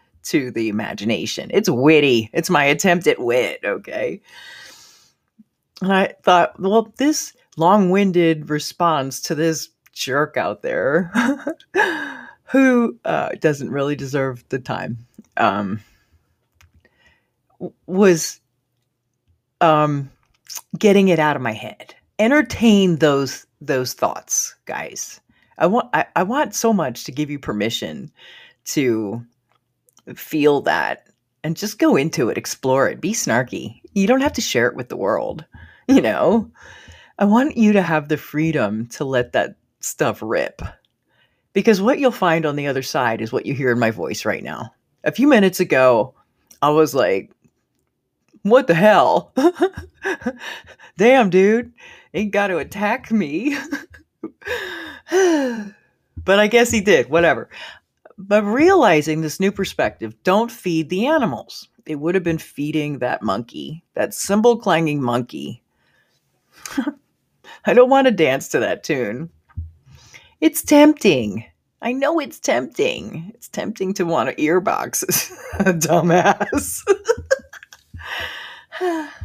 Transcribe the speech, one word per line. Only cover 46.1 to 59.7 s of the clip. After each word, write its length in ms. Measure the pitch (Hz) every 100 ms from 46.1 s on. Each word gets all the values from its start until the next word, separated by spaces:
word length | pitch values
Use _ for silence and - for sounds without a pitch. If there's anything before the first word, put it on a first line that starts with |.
| - _ _ _ _
I 80 | 143
was 240 | 151 156
like, 360 | 135 92 98 - _ _ _ _ _ _ _ _ _ _ _
"What 240 | 196 247 269
the 80 |
hell? 580 | 165 214 190 - 196 - - 320 359 381 - - _ 381 349
<laughs> 840 | 240 247 - - - - - -
Damn, 320 | 220 262 202
dude. 420 | 185 196 226 240 - - - _
Ain't 200 | 175 208
gotta 260 | 196 202 170
attack 520 | - 202 208 254 -
me." 460 | 220 147 156 269 285
<laughs> 40 | 320 285 - - _ _ - - 494 494 370 339 330 - - 359 359 311 262 233 202 - _ _ _ -
But 160 | - 202
I 80 | 214
guess 240 | 233 240
he 80 | 233
did, 280 | 196 156 120
whatever. 400 | 160 170 113 123 - - - _ _ - -
But 240 | 196 208
realizing 800 | 202 247 339 392 226 156 151 156
this 180 | 156 -
new 140 | 190
perspective, 640 | 196 190